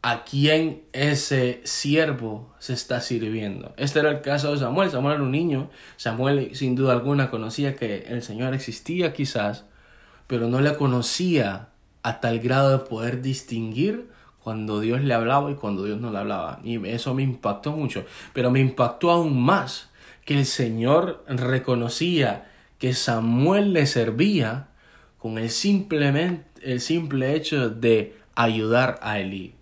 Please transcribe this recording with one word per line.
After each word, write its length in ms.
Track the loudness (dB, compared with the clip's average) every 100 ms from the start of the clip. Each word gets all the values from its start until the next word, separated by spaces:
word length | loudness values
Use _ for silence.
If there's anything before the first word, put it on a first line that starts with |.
a 200 | -2 -4
quién 600 | -4 2 4 4 2 -4 -12
ese 680 | -2 0 0 0 0 0 -2
siervo 880 | -6 -4 0 2 2 -2 -6 -8 -12 -16
se 140 | -8
está 280 | -6 -4 -6
sirviendo. 720 | -2 -4 -2 -4 -4 -8 -12 -4
Este 220 | 0 2
era 100 | 2
el 120 | 0
caso 300 | -2 0 0
de 80 | 0
Samuel. 300 | 0 0 0
Samuel 260 | 0 0 0
era 80 |
un 80 | 0
niño. 380 | 0 0 -2 -4 -14 -20 -8
Samuel, 600 | -6 0 2 2 0 -4
sin 200 | -2 2
duda 180 | 4
alguna, 360 | 2 2 2 0
conocía 460 | -2 -6 -2 -4 -2
que 300 | -6 -6 -6
el 160 | -8
Señor 300 | -6 -4 -4
existía 600 | -4 -6 -10 -6 -2 -2
quizás, 520 | -2 -4 -2 -2 -4 -14 -20 -20 -20 -20 -20 -6
pero 200 | -2 0
no 120 | 2
le 140 | 2 2
conocía 920 | 2 2 0 0 2 2 2 -4 -12 _ _ _
a 160 | -8 -2
tal 200 | -2 0
grado 320 | 2 4 4
de 140 | 4 0
poder 360 | -4 -4 -4
distinguir 880 | -4 -6 -6 -6 -4 0 0 -2 -10 -20 -20 _
cuando 360 | -10 -6 -4 -2
Dios 220 | 0 0
le 120 | 2
hablaba 380 | 2 2 2 0
y 40 | -4
cuando 280 | -4 -4
Dios 180 | -4 -4
no 100 | -4
le 60 | -4
hablaba. 420 | -4 -4 -6 -8
Y 200 | -8 -6 -4
eso 260 | -4 -2
me 80 | 0
impactó 520 | 0 -2 -4 -4 -4
mucho, 320 | -4 -4 -6 -10 -16 -10
pero 160 | -2 2
me 100 | 4
impactó 520 | 4 2 0 2 2
aún 280 | 4 4 2
más 520 | 4 4 0 -10 -14 _ -20 -20 -2
que 140 | 0
el 60 | 2
Señor 760 | 0 -2 0 4 4 4 -6 -6
reconocía 1200 | -2 0 0 0 0 0 -2 0 2 2 0 -10 -20 _ _
que 160 | -2 0
Samuel 760 | 0 0 2 4 4 4 4
le 120 | 4 2
servía 840 | 2 0 2 2 2 0 -4 -10 _ _ -20 -20 _
con 180 | -8 -4
el 140 | -4
simplemente, 1000 | 0 2 2 2 2 2 2 0 -4 -10 -12
el 180 | -6 -4
simple 540 | 0 -2 0 -2 0 0
hecho 340 | 0 0 -2
de 460 | 2 4 4 2 -12 _
ayudar 640 | 0 2 2 2 4 2 -2
a 160 | -4 -4
Elí. 340 | -4 -8 -12 -16